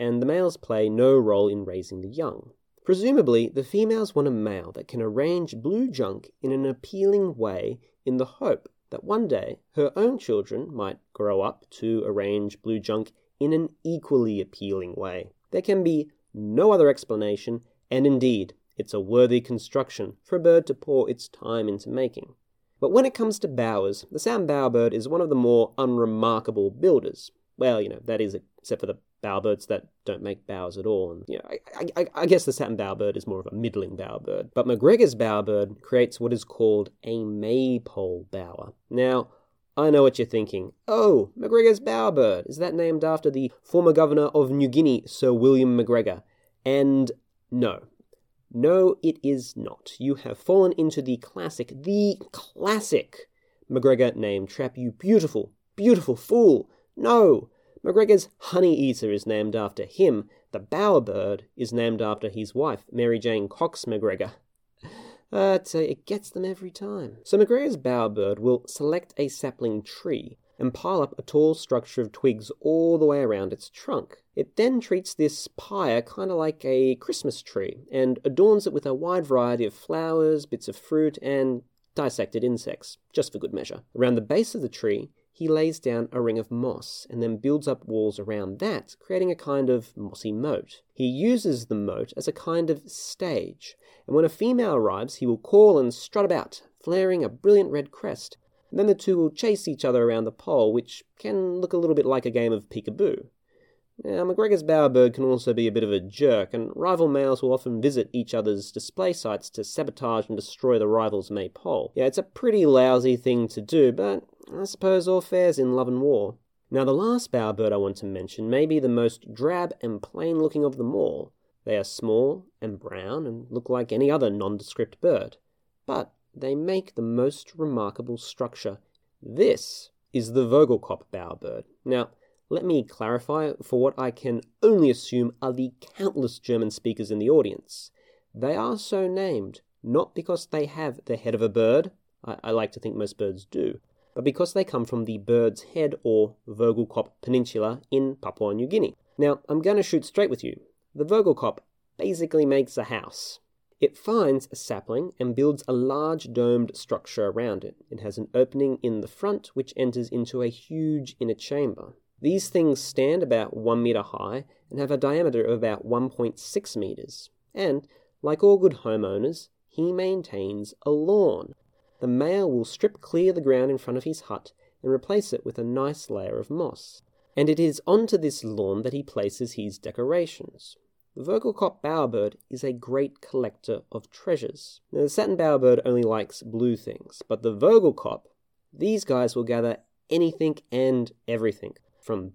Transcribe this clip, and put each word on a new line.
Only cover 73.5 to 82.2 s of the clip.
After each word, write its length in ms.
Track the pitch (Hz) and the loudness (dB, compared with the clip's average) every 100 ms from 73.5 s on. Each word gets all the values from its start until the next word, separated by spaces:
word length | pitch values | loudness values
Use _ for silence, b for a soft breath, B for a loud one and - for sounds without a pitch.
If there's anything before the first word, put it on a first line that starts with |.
its 180 | - - | -8 -14
trunk. 540 | - - 175 - - _ - | -16 -8 -6 -8 -16 _ -6
It 180 | - - | -4 0
then 240 | 233 254 | 2 0
treats 340 | - 185 185 | 0 -2 -4
this 360 | - 151 - - - | -2 -2 -2 -10 -16
pyre 440 | - 202 165 117 | -10 -4 0 0
kinda 320 | 117 - 190 | -2 -6 -4
like 300 | 175 156 156 | -2 -2 -4
a 320 | 139 131 131 123 | 0 2 4 2
Christmas 460 | - - 147 - | -4 -6 -6 -8
tree 440 | - - 98 - - | -8 -6 -6 -8 -8
and 280 | 135 131 123 | 0 0 0
adorns 420 | 135 131 202 208 196 | -2 4 4 4 2
it 60 | |
with 140 | 147 143 | -4 -4
a 80 | |
wide 320 | 131 170 180 151 | -4 -2 -2 2
variety 400 | 127 120 120 110 | 2 2 0 -2
of 80 | |
flowers, 720 | - - 160 165 160 156 156 147 | -6 -6 -6 -2 0 2 0 -2
bits 240 | - - | -10 -10
of 80 | 110 | -14
fruit, 400 | - 156 156 143 | -4 0 0 -2
and 420 | 135 139 131 123 - _ _ | -4 0 0 -2 -8 _ _
dissected 500 | - 139 - | -4 -4 -4